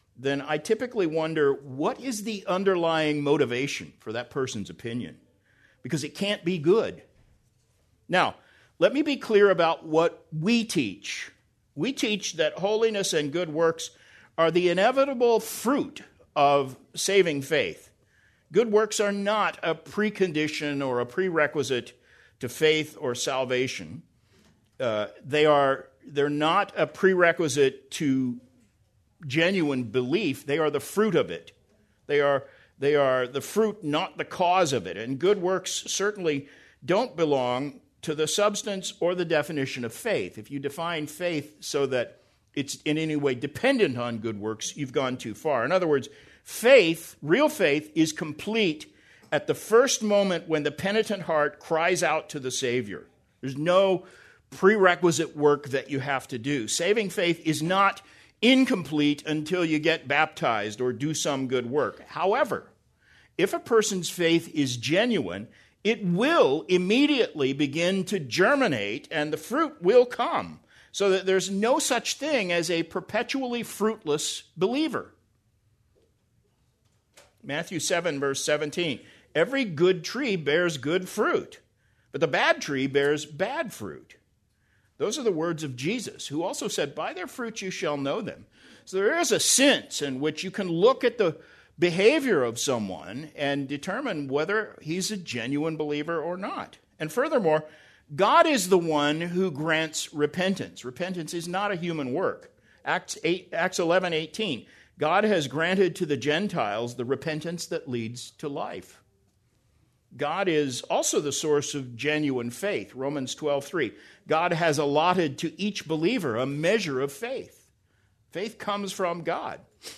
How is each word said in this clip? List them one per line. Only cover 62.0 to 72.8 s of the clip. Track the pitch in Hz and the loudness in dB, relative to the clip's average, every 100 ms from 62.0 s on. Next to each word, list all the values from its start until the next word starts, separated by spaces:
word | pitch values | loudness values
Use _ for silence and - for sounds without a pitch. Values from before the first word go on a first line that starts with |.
| - | -12
However, | 147 185 233 277 117 - _ _ _ _ _ _ - | -2 0 2 0 -2 -8 _ _ _ _ _ _ -2
if | 180 | 0
a | 339 | -2
person's | - 226 214 190 160 | 2 2 2 -2 -4
faith | - 165 165 165 156 | 0 2 2 2 -2
is | 135 123 | -2 -2
genuine, | 113 175 240 208 98 92 113 - _ _ | 0 2 2 0 -2 -8 -10 -18 _ _
it | 202 226 | -2 0
will | 190 175 262 339 147 147 - | 0 2 4 6 4 2 2
immediately | 180 180 233 285 277 190 156 131 | 2 4 4 4 4 0 0 -2
begin | 139 147 147 175 196 180 | 0 -2 0 0 0 -2
to | 202 | -4
germinate | 131 113 196 277 240 123 101 120 - | -2 2 4 4 2 0 -2 -6 -6
and | 160 151 | -4 -2
the | 151 | -4
fruit | - 254 320 - | -4 -2 -2 0
will | 175 247 247 | 4 6 4
come. | - 269 269 87 76 _ - _ | 0 -4 -4 -6 -12 _ -20 _
So | - 196 | -2 2
that | 190 185 | 2 2
there's | 190 180 | 0 0
no | 196 220 302 | 0 2 2
such | - 240 - - | 2 0 -2 -6
thing | 285 277 185 | -2 0 0
as | 170 165 | 0 0
a | 170 | -2